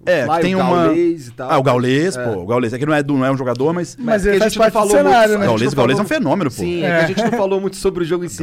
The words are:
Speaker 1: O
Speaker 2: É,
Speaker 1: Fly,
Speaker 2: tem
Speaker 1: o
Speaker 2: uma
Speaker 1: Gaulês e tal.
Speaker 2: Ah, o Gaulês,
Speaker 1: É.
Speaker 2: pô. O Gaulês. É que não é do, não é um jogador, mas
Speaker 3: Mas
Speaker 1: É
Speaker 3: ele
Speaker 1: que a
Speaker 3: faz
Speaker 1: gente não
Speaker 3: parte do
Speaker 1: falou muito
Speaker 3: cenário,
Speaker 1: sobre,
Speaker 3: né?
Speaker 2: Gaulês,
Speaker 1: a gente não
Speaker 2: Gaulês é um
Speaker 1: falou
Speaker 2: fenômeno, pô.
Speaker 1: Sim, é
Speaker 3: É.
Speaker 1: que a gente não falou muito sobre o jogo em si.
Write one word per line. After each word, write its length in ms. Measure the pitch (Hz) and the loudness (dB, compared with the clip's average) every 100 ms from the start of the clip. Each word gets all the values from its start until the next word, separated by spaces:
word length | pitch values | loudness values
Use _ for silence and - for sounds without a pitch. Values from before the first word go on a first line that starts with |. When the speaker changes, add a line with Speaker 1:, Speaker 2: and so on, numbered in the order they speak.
Speaker 1:
O 80 | - | -2
Speaker 2:
É, 160 | 170 | 0
Speaker 1:
Fly, 160 | 127 170 | 0 0
Speaker 2:
tem 140 | 175 | 0
Speaker 1:
o 60 | 190 | 0
Speaker 2:
uma 240 | 131 175 165 | 2 2 2
Speaker 1:
Gaulês 420 | 160 170 170 123 | 2 0 -2 -8
e 20 | |
tal. 180 | 117 131 | -10 -2
Speaker 2:
Ah, 80 | 139 | 2
o 40 | |
Gaulês, 540 | 135 123 123 135 180 127 | 2 2 2 2 0 -2
Speaker 1:
É. 80 | |
Speaker 2:
pô. 160 | 123 98 | -4 -4
O 60 | 92 | -2
Gaulês. 260 | 123 117 | -2 -2
É 60 | 120 | -2
que 80 | 147 | -2
não 80 | |
é 80 | 151 | 0
do, 160 | 143 139 | 0 0
não 60 | 131 | 0
é 40 | |
um 60 | 135 | -2
jogador, 380 | 123 120 147 | -2 -2 -2
mas 220 | 175 160 - | -2 -6 -6
Speaker 3:
Mas 240 | 233 214 | -2 0
Speaker 1:
É 60 | 202 | 2
Speaker 3:
ele 80 | 196 | 2
Speaker 1:
que 60 | |
a 40 | 214 | 0
Speaker 3:
faz 40 | |
Speaker 1:
gente 60 | 214 | 2
não 60 | |
Speaker 3:
parte 80 | 226 | 2
do 60 | 226 | 2
Speaker 1:
falou 160 | 208 | 2
muito 100 | 208 | 4
Speaker 3:
cenário, 240 | - 233 220 | 4 4 4
Speaker 1:
sobre, 60 | 208 | 2
Speaker 3:
né? 60 | 196 | 0
Speaker 2:
Gaulês, 160 | 110 | 0
Speaker 1:
a 20 | 127 | 0
gente 80 | 135 | 0
não 60 | |
Speaker 2:
Gaulês 160 | 123 196 | 2 2
é 20 | |
um 20 | 208 | 0
Speaker 1:
falou 160 | 311 | -2
Speaker 2:
fenômeno, 280 | 139 180 147 | 0 0 -2
pô. 60 | - | -4
Speaker 1:
Sim, 260 | 175 175 | -6 -4
é 40 | 175 | 0
Speaker 3:
É. 120 | 170 | 0
Speaker 1:
que 60 | |
a 20 | 165 | 0
gente 140 | - | 0
não 160 | 226 233 | -2 0
falou 220 | 196 196 | 0 -2
muito 160 | 196 190 | -4 -4
sobre 260 | 196 180 | -4 -2
o 40 | 160 | -2
jogo 180 | 175 | -4
em 40 | 170 | -6
si. 100 | 104 | -8